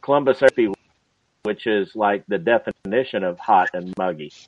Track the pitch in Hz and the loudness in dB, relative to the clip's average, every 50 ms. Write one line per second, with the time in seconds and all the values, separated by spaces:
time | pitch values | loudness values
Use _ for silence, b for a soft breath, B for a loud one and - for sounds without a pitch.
0 | - - 143 143 143 135 127 - 139 131 - - 117 104 98 - _ _ _ _ | 0 2 0 2 4 2 2 4 4 2 4 2 0 0 0 -6 _ _ _ _
1 | _ _ _ _ _ _ _ _ _ 107 107 104 - 117 107 104 95 90 - 110 | _ _ _ _ _ _ _ _ _ -6 -6 -4 -2 -2 0 0 -2 -4 -4 -2
2 | 107 101 101 101 - - 101 95 82 110 117 110 - - 107 _ _ 98 101 123 | 0 0 0 -2 -4 -4 -6 -2 0 2 2 2 0 -4 -12 _ _ -4 -2 -2
3 | 131 - - 107 95 90 87 87 - - 107 98 92 90 - 92 87 90 92 98 | -2 -2 -4 -4 -4 -4 -6 -6 0 2 4 4 4 2 -2 -8 -8 -8 -6 -4
4 | 95 90 87 76 76 73 - - - | -4 -4 -4 -6 -10 -16 -16 -20 -20